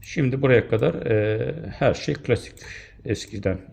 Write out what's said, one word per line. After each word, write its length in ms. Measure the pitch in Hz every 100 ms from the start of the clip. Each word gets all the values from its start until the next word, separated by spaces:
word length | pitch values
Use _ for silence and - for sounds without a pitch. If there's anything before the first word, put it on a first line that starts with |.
Şimdi 400 | - - 135 135
buraya 260 | 139 120 -
kadar, 260 | 110 139
e, 640 | 170 - 110 107 110 120 - 98 -
her 160 | 131
şey 220 | 87 - -
klasik, 380 | - 113 - - - - - - -
eskiden 520 | 104 - 101 95 90 -